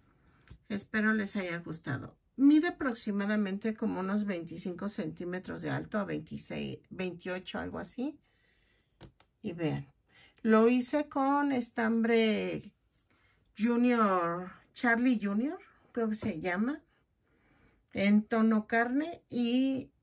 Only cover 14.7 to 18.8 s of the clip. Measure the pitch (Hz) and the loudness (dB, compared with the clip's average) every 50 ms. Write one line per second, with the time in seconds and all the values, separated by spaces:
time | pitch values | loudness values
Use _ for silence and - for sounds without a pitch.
14.7 | - - - 240 233 226 247 262 247 214 208 202 202 208 240 294 349 381 - - | -6 -2 2 2 4 4 4 4 2 2 0 0 0 0 -2 -2 -4 -8 -12 -18
15.7 | _ _ _ _ - 240 226 220 214 214 - 220 175 156 156 185 175 190 214 247 | _ _ _ _ -4 -2 -2 -2 -2 -2 -4 -4 -4 -4 -4 -2 -2 0 0 -2
16.7 | 302 311 - _ _ _ _ _ _ _ _ _ _ _ _ _ _ _ _ _ | -2 -4 -10 _ _ _ _ _ _ _ _ _ _ _ _ _ _ _ _ _
17.7 | _ _ _ _ - 208 196 202 208 214 214 - 240 226 220 226 220 214 214 - | _ _ _ _ -4 0 4 4 4 4 4 2 2 2 4 4 4 2 0 0
18.7 | 233 226 | 0 0